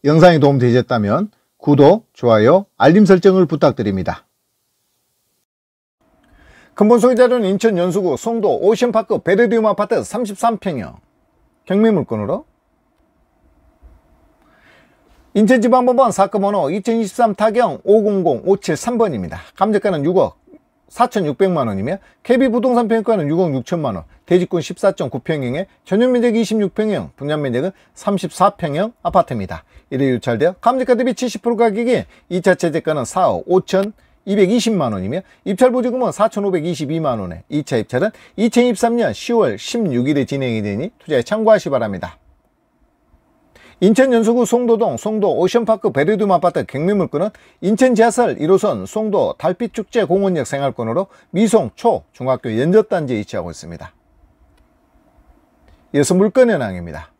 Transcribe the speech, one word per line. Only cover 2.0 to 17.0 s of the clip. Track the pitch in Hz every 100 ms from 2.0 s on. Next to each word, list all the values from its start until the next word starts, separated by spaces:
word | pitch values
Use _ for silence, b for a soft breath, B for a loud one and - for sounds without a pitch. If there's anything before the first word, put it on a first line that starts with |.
| _
좋아요, | _ 120 110 110 180 202 _
알림 | 127 180 202
설정을 | 185 190 190 170
부탁드립니다. | 151 151 131 107 95 90 - _ _ _ _ _ _ _ _ _ _ _ _ _ _ _ _ _ _ _ _ _ b b b b
근본 | - 208 240
소유자료는 | 233 240 247 247 196
인천 | 196 226 185
연수구 | 175 170 180 143
송도 | 226 233 196 123
오션파크 | 185 226 240 220 226 220
베르디움 | - 196 233 226
아파트 | 220 196 208 185
삼십삼 | 104 220 226 196 233 220
평형 | 196 143 78 - _ _ _ _ _ _
경매 | _ 190 226
물건으로 | 202 - 110 104 185 - _ _ _ _ _ _ _ _ _ _ _ _ _ - - _ _ _ _ b b b b b b b b _
인천 | - 214 254
지방법원 | 233 254 247 247 254
사건번호 | 185 190 214 196 202 143
이천이십삼 | 190 202 226